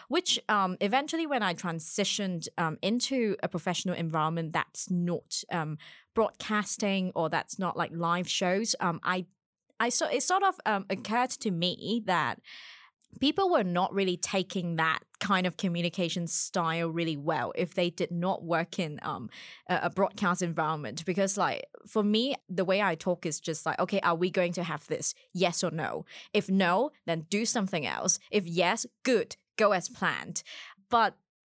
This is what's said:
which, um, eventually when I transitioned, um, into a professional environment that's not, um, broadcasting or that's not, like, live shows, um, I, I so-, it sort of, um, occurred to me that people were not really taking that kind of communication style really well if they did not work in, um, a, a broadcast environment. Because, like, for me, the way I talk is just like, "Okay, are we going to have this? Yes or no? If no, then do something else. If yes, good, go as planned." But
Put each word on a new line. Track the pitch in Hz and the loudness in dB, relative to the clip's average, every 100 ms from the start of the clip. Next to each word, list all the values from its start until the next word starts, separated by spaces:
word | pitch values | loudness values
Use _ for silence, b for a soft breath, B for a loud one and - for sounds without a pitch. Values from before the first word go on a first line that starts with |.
| B | B
which, | 302 359 - - | -2 0 -2 2
um, | 208 190 185 | 2 2 0
eventually | 202 247 294 330 320 | 0 0 0 -4 -2
when | 269 | 0
I | 202 | 0
transitioned, | 175 180 165 156 - 196 - 196 175 - - | -2 -4 -4 -2 0 0 0 -2 -4 -6 -2
um, | 165 156 | -2 0
into | 190 240 - 269 220 190 | -2 0 0 0 0 0
a | 175 | -2
professional | 175 190 175 185 | -4 -4 -2 -2
environment | 175 165 160 156 165 160 | -2 -2 0 0 0 -2
that's | 165 - - - | -2 -2 -2 0
not, | 180 175 170 - - - | 0 0 -2 -4 -6 -4
um, | 175 156 151 B B B | -4 -4 -6 B B B
broadcasting | - 214 - - 214 202 - 208 196 185 | 0 0 -2 -4 -2 0 0 0 0 0
or | - 160 | 0 0
that's | 160 - - | 0 -2 -4
not, | 185 - | -4 -2
like, | 170 | -4
live | 165 170 175 175 | -2 0 0 0
shows, | - 185 190 226 - | 0 2 0 0 0
um, | 185 165 | 0 -2
I, | - 185 180 _ _ _ _ _ | -2 -4 -4 _ _ _ _ _
I | 233 | 0
so-, | - 320 | 2 2
it | 285 | 2
sort | - 370 | 2 4
of, | 392 370 - | 2 0 0
um, | 214 - | -2 -2
occurred | 202 233 226 247 | -6 -2 0 2
to | - 220 | 0 0
me | 170 180 - - 233 214 | 0 0 -2 -2 -2 0
that | 175 135 - B B B B B _ - - | 0 0 -4 B B B B B _ -20 -2
people | 277 302 392 | 0 2 4
were | 339 | 4
not | 185 175 190 | 4 2 0
really | 190 190 180 | 2 0 0
taking | - 196 190 196 175 165 | 0 0 0 -2 -2 0
that | 160 - - - | 2 0 -4 -10
kind | - 190 180 | 2 2 2
of | 170 | 0
communication | 190 170 175 170 170 180 170 | -2 0 -2 0 -2 0 0
style | - - 190 165 165 170 | 0 2 0 0 0 0
really | 165 165 147 | 0 -2 -2
well | 147 156 120 - | 0 0 0 -2
if | 180 | -2
they | - 175 | 0 0
did | 170 170 | 0 -2
not | 175 175 190 | 0 0 -2
work | 165 165 170 - | 0 0 0 -4
in, | 165 151 | -4 -4
um, | - 147 113 B B B - | -6 -6 -8 B B B -4
a, | 180 | -2
a | 175 | 0
broadcast | 165 196 - 202 180 | 0 0 2 0 2
environment. | 175 165 156 156 139 117 | 0 0 0 -2 -4 -6
Because, | 165 180 196 202 | -4 0 2 2
like, | 165 101 - - - | 0 -2 -8 -16 -4
for | 220 | 0
me, | 208 214 254 285 - | 2 2 2 -2 -6
the | 185 | -2
way | 185 190 | 2 4
I | 202 | 2
talk | 165 - 175 175 | 0 0 0 0
is | 151 | -2
just | - 156 - | -2 -2 -2
like, | - | 0
"Okay, | - 196 | 0 2
are | - | 2
we | 170 180 | 2 2
going | 165 175 | 2 0
to | 175 | 0
have | 170 147 - | -4 -6 -6
this? | 156 - - b | 0 0 0 b
Yes | 175 180 170 | 0 0 2
or | 180 | -2
no? | 156 127 - - B B | -2 -4 -6 -10 B B
If | 214 - | -2 2
no, | 190 180 185 285 b - | 2 4 4 2 b -4
then | 165 160 | -4 0
do | 202 | 0
something | 233 240 190 170 | 2 2 0 -2
else. | 123 60 190 - B | -2 -2 0 0 B
If | 208 170 | -2 0
yes, | 170 175 226 240 _ | 2 2 2 -2 _
good, | - 233 - - _ - | 2 2 2 -8 _ 2
go | 208 | 4
as | 190 - | 4 0
planned." | - 180 - - - - B B B _ | -2 0 0 -4 -10 -10 B B B _
But | 233 214 - _ _ | 2 4 0 _ _